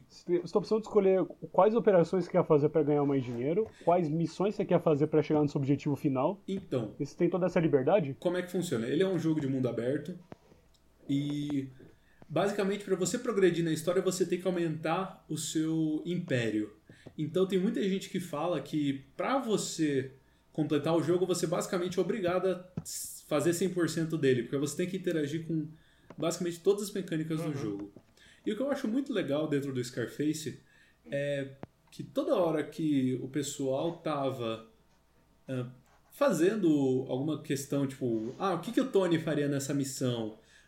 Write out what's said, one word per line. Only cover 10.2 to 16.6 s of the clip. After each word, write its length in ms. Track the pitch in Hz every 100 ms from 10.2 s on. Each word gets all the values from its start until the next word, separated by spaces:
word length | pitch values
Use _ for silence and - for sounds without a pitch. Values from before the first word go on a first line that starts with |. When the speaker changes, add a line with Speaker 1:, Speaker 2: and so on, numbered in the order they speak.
| - - - - _ _ _ _ -
Speaker 2:
e, 600 | 143 147 147 147 143 131 - - - _ - -
basicamente, 560 | 151 202 208 190 202 190
pra 100 | 180
você 220 | 180 247
progredir 460 | 240 196 185 160 165
na 60 |
história, 320 | 156 - 180
você 200 | 185 180
tem 160 | 175 180
que 80 | 185
aumentar 800 | 180 165 160 160 175 190 - -
o 80 | 156
seu 680 | - 165 160 160 156 156 165
império. 680 | 180 - 127 113 107